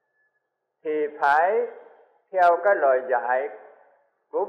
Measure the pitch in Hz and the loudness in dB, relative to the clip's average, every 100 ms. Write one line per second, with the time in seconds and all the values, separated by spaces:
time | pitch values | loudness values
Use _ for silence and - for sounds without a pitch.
0 | _ _ _ _ _ _ _ _ 160 151 | _ _ _ _ _ _ _ _ -6 -4
1 | 147 147 143 147 175 226 233 - - - | -4 -2 0 2 2 0 -4 -10 -20 -20
2 | _ _ _ 185 175 170 202 196 139 127 | _ _ _ 2 4 4 2 2 2 2
3 | 127 120 120 131 139 - - - _ _ | 0 -4 -2 -4 -4 -12 -20 -20 _ _
4 | _ _ _ 156 | _ _ _ -6